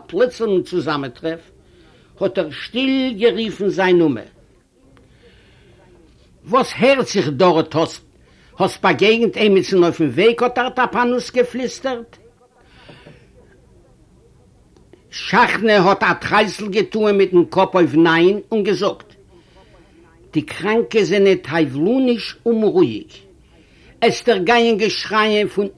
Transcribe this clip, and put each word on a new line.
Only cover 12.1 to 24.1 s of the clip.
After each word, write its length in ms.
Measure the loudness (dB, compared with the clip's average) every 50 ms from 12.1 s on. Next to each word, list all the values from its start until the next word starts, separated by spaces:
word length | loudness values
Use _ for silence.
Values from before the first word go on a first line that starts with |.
| -20 -20 -20 -20 _ _ _ _ _ _ _ _ _ -20 -20 -20 -20 -20 -20 -20 -20 -20 _ _ _ -20 _ _ _ _ _ _ _ _ _ _ _ _ _ _ _ _ _ _ _ _ _ _ _ _ _ _ _ _ _ _ -20 _ _ _
שאכנע 680 | -16 -14 -8 -2 0 2 2 2 0 0 0 2 4 4
האט 260 | 4 2 2 2 0
א 100 | -2 -2
טרייסל 540 | -4 -4 -2 0 0 0 0 -4 -8 -8 -4
געטון 500 | -2 -2 -2 -2 -2 -2 0 2 2 2
מיט 140 | 2 2 2
דעם 120 | 0 0
קאפ 300 | 0 0 0 0 2 2
אויף 180 | 2 2 2 4
ניין 460 | 4 4 4 4 4 4 2 2 0 -4 -4
און 120 | -4 -2 0
געזאגט: 460 | 0 -2 -2 -2 -4 -4 -6 -12 -20 -20 -20 _ _ _ -20 _ _ _ -20 -20 _ -20 -20 _ _ _ -20 -20 _ _ _ -20 -6 -4
"די 80 | -4
קראנקע 640 | -4 -4 -8 -8 -4 -2 0 0 -2 0 0 0 0
זענען 320 | 2 2 4 4 4 4
טייוולניש 1000 | 2 -2 -4 -2 -2 -2 -2 -2 -2 0 0 0 2 2 0 0 -2 -4 -10 -14 -6 -2
און 180 | -2 0 2 2
רואיק. 480 | 2 4 4 2 2 0 -6 -12 -16 -20 -20 -20 -20 _ _ _ _ _ _ _ _ _ _ -20 -20 -6 _
עס 220 | -2 0